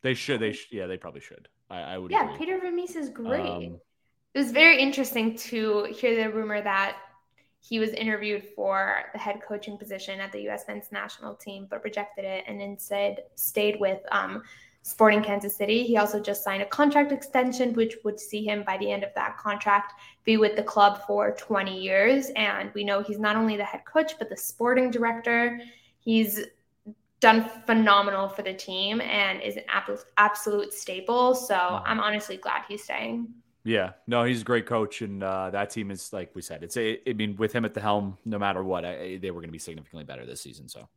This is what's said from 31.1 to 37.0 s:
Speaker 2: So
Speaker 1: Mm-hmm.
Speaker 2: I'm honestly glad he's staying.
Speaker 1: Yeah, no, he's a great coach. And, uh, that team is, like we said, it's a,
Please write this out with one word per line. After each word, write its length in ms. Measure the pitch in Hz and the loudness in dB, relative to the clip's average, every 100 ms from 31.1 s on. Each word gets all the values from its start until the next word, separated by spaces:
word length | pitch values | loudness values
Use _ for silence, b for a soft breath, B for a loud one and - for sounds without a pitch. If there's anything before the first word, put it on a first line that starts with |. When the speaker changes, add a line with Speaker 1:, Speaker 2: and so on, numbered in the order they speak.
| 240 247 254 | 4 4 4
Speaker 2:
So 200 | 247 196 | 2 2
Speaker 1:
Mm-hmm. 280 | 180 180 - | 2 0 -2
Speaker 2:
I'm 140 | 220 | 0
honestly 380 | 214 208 202 190 | 0 -2 -6 -8
glad 240 | - - - | -4 -6 -6
he's 160 | 208 | -14
staying. 440 | - - 226 233 233 - _ _ 110 | -8 -6 -4 -6 -8 -12 _ _ 0
Speaker 1:
Yeah, 260 | 113 92 - - | 0 0 -6 -2
no, 160 | 120 | 2
he's 180 | 120 120 | 2 0
a 40 | 110 | 0
great 200 | 120 - | 0 2
coach. 360 | 117 104 - | -2 -2 -4
And, 200 | 110 98 | -8 -4
uh, 280 | 95 95 92 | -4 -2 -4
that 200 | 98 101 | -4 -4
team 220 | - 101 | -4 -8
is, 220 | 95 - | -8 -10
like 200 | 101 87 | -10 -10
we 80 | 95 | -12
said, 220 | - 78 | -12 -12
it's 140 | 85 123 | -8 -2
a, 220 | 110 113 | -2 -2